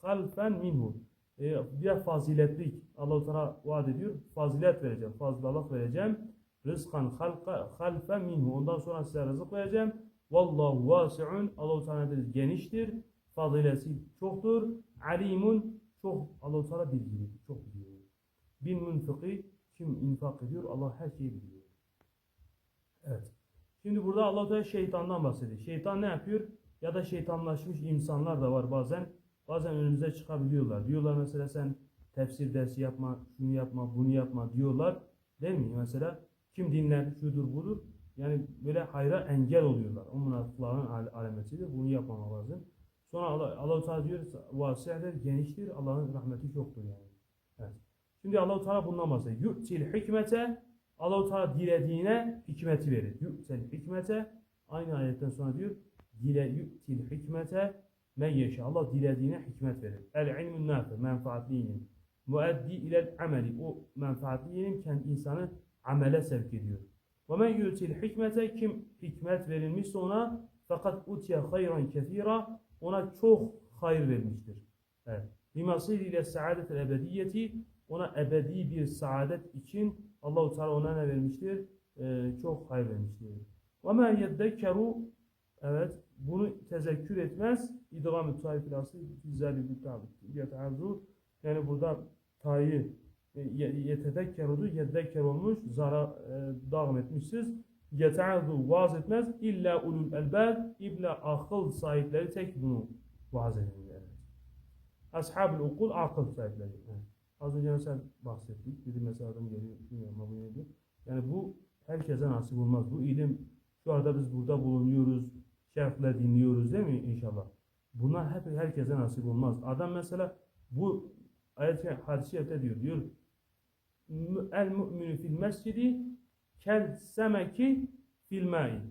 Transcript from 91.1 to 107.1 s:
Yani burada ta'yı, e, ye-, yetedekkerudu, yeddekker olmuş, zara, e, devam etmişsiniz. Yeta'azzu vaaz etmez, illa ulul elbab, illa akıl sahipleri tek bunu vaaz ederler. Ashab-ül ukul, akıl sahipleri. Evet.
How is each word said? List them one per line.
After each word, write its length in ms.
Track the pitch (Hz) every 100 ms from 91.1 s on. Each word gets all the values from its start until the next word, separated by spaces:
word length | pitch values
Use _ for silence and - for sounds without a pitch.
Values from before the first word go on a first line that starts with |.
| _ _ _
Yani 240 | 151 151 143
burada 320 | 143 160 151 - _ _ _
ta'yı, 540 | 147 143 147 147 120 - - - _ 143
e, 60 |
ye-, 380 | 135 139 147 143
yetedekkerudu, 880 | 143 147 147 143 185 - 147 147 202
yeddekker 540 | 160 139 160 160 151
olmuş, 380 | 143 147 202 220
zara, 560 | 123 120 143 147 147 - -
e, 40 | 131 135 127 131
devam 260 | 156 143 127
etmişsiniz. 560 | 127 151 - 233 233 233 - _ -
Yeta'azzu 800 | 143 156 160 185 185 151 143 127
vaaz 260 | 175 180 160
etmez, 400 | 151 226 233 233
illa 420 | 220 190 180 170
ulul 300 | 165 160 151
elbab, 440 | 147 147 196 226 226 226 -
illa 320 | 196 - 180
akıl 600 | 151 151 147 - 202 156
sahipleri 580 | - 156 147 143 156 175
tek 320 | 190 185 131
bunu 280 | 131 120 110 - - - -
vaaz 260 | 123 117 104
ederler. 440 | 101 98 95 85 95 - - - - - - - - _ -
Ashab-ül 460 | 165 156 190 190 156
ukul, 320 | 147 147 220
akıl 320 | 170 160 - 120
sahipleri. 460 | - 107 107 101 101 -
Evet. 140 | 104 104